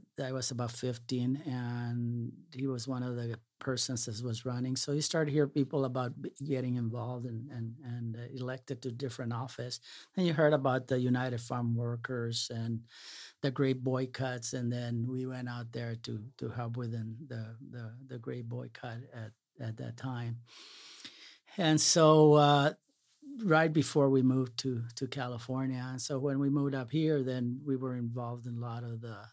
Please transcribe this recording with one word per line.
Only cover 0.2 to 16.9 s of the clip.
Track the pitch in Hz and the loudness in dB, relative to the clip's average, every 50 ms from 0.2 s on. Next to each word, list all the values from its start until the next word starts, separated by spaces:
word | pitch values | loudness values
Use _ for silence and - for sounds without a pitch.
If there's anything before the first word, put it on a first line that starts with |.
| 139 | -6
I | 131 | -4
was | 131 131 123 - | -4 -4 -4 -2
about | 127 120 123 117 | -2 -2 -2 -4
fifteen, | 120 - - 127 120 117 - - 131 123 120 127 131 143 - | -4 -4 -4 -4 -4 -4 -4 -2 -2 0 2 0 0 0 -2
and | 156 127 123 123 120 120 120 120 117 120 120 120 120 120 120 117 - - - - - - | -4 -4 -4 -4 -4 -4 -4 -2 -2 -2 -2 -2 -2 -2 -2 -4 -6 -8 -12 -18 -14 -6
he | 127 135 | -4 -2
was | 135 131 120 113 | -2 -2 -2 -4
one | 135 131 123 123 | -4 -4 -4 -4
of | 123 123 | -4 -4
the | 120 117 117 113 107 - _ _ - | -4 -4 -4 -6 -8 -10 _ _ -8
persons | - 139 131 120 - - 127 117 - | -4 -2 -2 0 -2 -2 -2 -4 -4
that | 123 107 110 123 | -4 -6 -6 -4
was | 123 113 113 - | -4 -4 -4 -4
running. | 127 123 123 123 127 127 | -4 -4 -2 -2 -2 -2
So | 131 - - | -2 -2 0
you | 143 151 | 0 0
started | 147 - - 165 156 147 | 0 2 2 2 2 4
to | 139 | 4
hear | 151 143 | 4 4
people | 139 - 147 135 127 - 147 135 | 4 4 2 0 2 2 0 0
about | 123 123 135 123 123 113 127 | 0 0 -2 -2 -2 -4 -6
b-, | 135 156 - - 139 | -8 -10 -10 -8 -4
getting | 151 139 127 127 123 123 | -2 -2 0 0 0 0
involved | 123 120 113 113 120 110 123 127 120 120 | 0 0 -2 -2 -4 -4 -6 -6 -6 -6
and, | 127 113 110 120 143 | -6 -6 -8 -8 -8
and, | 123 117 113 113 117 - 143 | -8 -8 -8 -8 -10 -10 -10
and, | 123 120 120 117 117 110 | -8 -8 -6 -6 -6 -6
uh, | 117 120 127 139 | -8 -10 -10 -8
elected | 127 127 127 127 123 - - 139 120 | -8 -6 -6 -6 -8 -8 -8 -8 -6
to | - 131 | -6 -6
different | 120 120 139 127 - - 127 117 120 | -6 -4 -6 -6 -6 -6 -4 -4 -4
office. | 120 127 127 - - 120 123 - - - - - - - - _ | -4 -6 -6 -8 -8 -8 -8 -8 -10 -12 -14 -20 -20 -20 -6 _
Then | 196 180 | 2 2
you | 170 156 | 4 6
heard | 156 160 151 151 | 6 6 8 6
about | 143 135 135 127 131 123 | 6 4 4 2 2 2
the | - 131 127 | 0 2 2
United | 123 123 123 123 127 131 120 117 | 4 4 4 2 2 0 -2 -4
Farm | 117 - 127 123 120 117 117 | -4 -4 -4 -2 0 0 0
Workers | 117 120 117 120 120 117 - 131 120 117 117 117 - - - | 0 0 -2 -4 -4 -4 -4 -4 -2 -2 -2 -2 -4 -4 -4
and | 120 113 113 117 113 113 117 - - - - - - - - - - _ - | -4 -4 -4 -2 -4 -4 -6 -10 -18 -20 -18 -18 -18 -18 -18 -20 -6 _ -2
the | 143 | 0
grape | 123 143 143 131 131 127 123 | 2 2 2 2 2 2 0
boycotts. | 131 127 127 131 127 127 - 135 127 127 123 117 - - | 0 0 0 -2 -4 -4 -4 -4 -4 -4 -4 -6 -6 -4
And | 131 120 120 123 | -2 -2 -2 -2
then | 123 120 120 120 117 117 | -2 -2 -2 -2 -2 -2
we | 123 127 127 127 | -2 -2 -4 -4
went | 131 127 127 123 | -6 -6 -8 -8
out | 123 120 120 120 117 117 | -8 -8 -8 -10 -8 -8
there | 123 120 117 113 113 117 | -6 -6 -6 -6 -8 -8
to, | 120 117 107 104 131 - - | -8 -8 -8 -10 -12 -12 -10
to | 131 117 | -8 -8
help | 113 120 120 113 117 | -6 -6 -6 -6 -6
with | 123 123 113 | -6 -6 -6